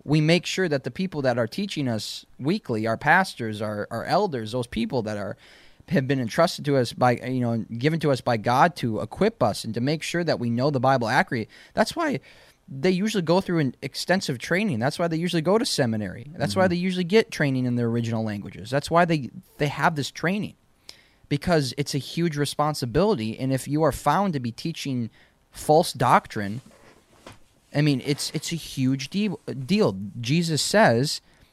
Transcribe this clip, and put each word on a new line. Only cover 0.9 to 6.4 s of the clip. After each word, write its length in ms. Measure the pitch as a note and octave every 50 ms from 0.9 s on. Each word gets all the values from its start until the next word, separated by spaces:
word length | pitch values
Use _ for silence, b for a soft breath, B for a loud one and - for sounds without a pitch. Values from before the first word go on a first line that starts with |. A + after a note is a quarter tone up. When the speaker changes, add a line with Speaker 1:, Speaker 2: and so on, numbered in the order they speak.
Speaker 1:
people 300 | - - F#3 F#3 - D3
that 140 | C3 C3 A#2+ B2
are 80 | A#2
teaching 420 | A2 - - G#3 G3+ - - C#3 B2+
us 360 | A2+ G#2+ - - - - - _ - -
weekly, 480 | B2 C#3+ G3 A3 - - A#2+ G#2+ A2
our 100 | A2+ A2+
pastors, 640 | A2 - D3 D#3+ F#3 F#3 - - - B2 A2 G#2+ G2+
our, 260 | A2 G#2+ G#2 G#2 G2+ -
our 140 | - A2+ -
elders, 480 | - D3 F3+ G#3 G3 C#3 A#2+ A2 G#2+
those 140 | A#2 B2+ A#2+
people 360 | - - - A#3 A3 - B2+
that 160 | G2+ G#2+ G#2+ G#2
are, 180 | G2 G2+ A#2 b b b b b b b b b b -
have 200 | - C#3+ C3+ B2+
been 120 | C#3 C3
entrusted 440 | B2 G#2 - -